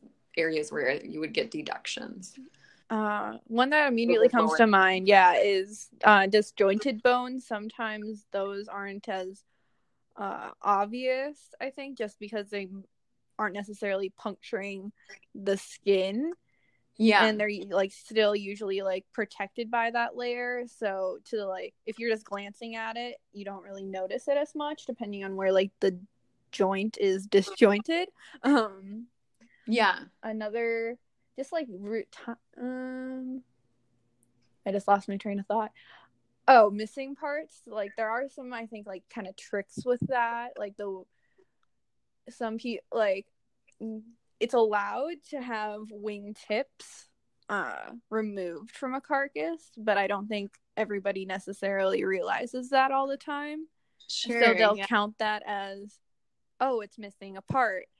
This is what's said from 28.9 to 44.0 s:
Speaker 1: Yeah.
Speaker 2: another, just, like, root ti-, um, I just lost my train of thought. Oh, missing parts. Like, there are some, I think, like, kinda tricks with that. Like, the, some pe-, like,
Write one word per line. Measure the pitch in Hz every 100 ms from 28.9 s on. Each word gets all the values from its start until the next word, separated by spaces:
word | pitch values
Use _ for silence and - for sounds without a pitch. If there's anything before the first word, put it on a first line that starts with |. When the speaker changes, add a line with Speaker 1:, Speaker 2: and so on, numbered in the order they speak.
| 214 240 _ _ _ _ _ -
Speaker 1:
Yeah. | 226 202 - - _
Speaker 2:
another, | 220 220 214 233 233 226 226 240 _ _ _ -
just, | 277
like, | 330 254
root | 185 202 220 -
ti-, | - - 233 _ -
um, | 247 254 254 254 254 262 254 262 _ _ _ _ _ _ _ _ _ _ _ _
I | 196
just | 196 202
lost | 202 196
my | 196
train | 214 202
of | 196
thought. | 220 214 _ - - _ _ _ _ -
Oh, | 247 208
missing | 208 220 277 269
parts. | 277 294 294 320 - 233
Like, | 214 202 -
there | 220
are | 233 269
some, | 285 247
I | 240 226
think, | 220 208
like, | 185 _
kinda | 233 202
tricks | - - 202 - -
with | 247 247 -
that. | 247 233 233 247 -
Like, | 208 202
the, | 202 190 - _ _ _ _ _ _ _ _ _ _ _ -
some | - 226 226
pe-, | 240 214 -
like, | 233 208 190 - _ _ _ _ - 220 220